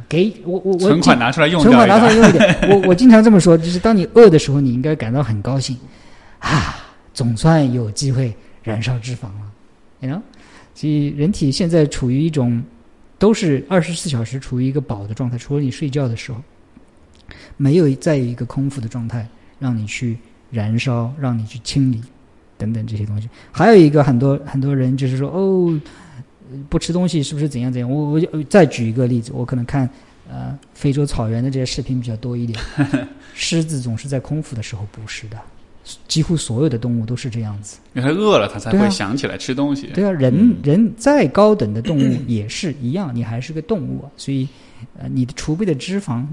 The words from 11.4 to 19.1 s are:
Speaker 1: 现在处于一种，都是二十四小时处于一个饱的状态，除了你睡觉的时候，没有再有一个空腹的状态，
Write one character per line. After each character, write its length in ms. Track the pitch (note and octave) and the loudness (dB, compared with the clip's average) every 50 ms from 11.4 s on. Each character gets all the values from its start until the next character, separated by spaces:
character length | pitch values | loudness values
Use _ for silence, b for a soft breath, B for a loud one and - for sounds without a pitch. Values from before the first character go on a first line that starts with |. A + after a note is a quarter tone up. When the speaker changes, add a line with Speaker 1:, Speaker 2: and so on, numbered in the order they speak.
| D#3 C#3 C3+ | 0 -2 0
Speaker 1:
现 180 | - G3+ E3 | 0 0 2
在 160 | E3+ E3 D3+ | 2 2 2
处 240 | C#3+ - - C#3 A#2+ | 2 0 -2 -2 -2
于 100 | B2 C3+ | 0 0
一 80 | D#3 E3+ | 0 0
种， 340 | D3+ D3 B2 A#2+ A#2+ A#2 - - - - _ _ _ _ - _ _ | 0 0 0 0 0 -2 -4 -8 -14 -20 _ _ _ _ -20 _ _
都 160 | - F#3 G#3+ A3+ | 0 2 2 2
是 320 | - G3+ D#3+ C#3 C3 - - | 2 0 0 0 -2 -2 0
二 120 | F#3+ F#3 | 0 0
十 140 | D#3 E3+ E3 | 0 -2 -4
四 140 | - - E3+ | -8 -6 -4
小 140 | C#3 A#2 A2+ | -4 -4 -4
时 160 | - C3 C3+ | -4 -8 -10
处 200 | B2+ - C3 B2 | -8 -6 -4 -2
于 60 | B2+ | -2
一 60 | C3 C3+ | -2 -2
个 80 | D3 | -4
饱 260 | C3 - A#2 G2+ G2 | -4 -6 -8 -10 -10
的 80 | G2+ G#2+ | -10 -8
状 160 | - C3+ A#2+ | -6 -6 -6
态， 80 | A#2+ A#2+ | -6 -6
除 180 | - - C#3+ | -6 -4 -4
了 60 | D3 D3 | -2 -2
你 80 | B2+ | -4
睡 180 | A#2+ - D#3+ C#3+ | -4 -6 -6 -6
觉 200 | B2+ D3 C#3 B2 | -4 -2 -2 -4
的 80 | A2+ | -4
时 160 | A2 - - B2 | -6 -8 -10 -12
候， 100 | A2 C#3+ - _ _ _ _ _ - - _ _ _ _ _ _ _ _ B B B B B B | -14 -14 -18 _ _ _ _ _ -20 -20 _ _ _ _ _ _ _ _ B B B B B B
没 200 | B C#3+ C3+ D3 | B 0 2 4
有 120 | F#3 E3+ C#3+ C3+ | 4 4 2 0
再 220 | C3+ - - C#3+ | 0 -2 -2 -2
有 80 | C#3 B2+ | 0 -2
一 100 | A#2+ A#2+ | -4 -6
个 100 | A#2+ B2+ | -6 -8
空 240 | A#2 - C#3 C3+ C#3 | -8 -6 -4 -4 -4
腹 120 | C3+ C3+ | -6 -8
的 80 | A2 A2+ | -10 -10
状 180 | - B2+ A2+ | -8 -8 -8
态， 200 | A2+ | -8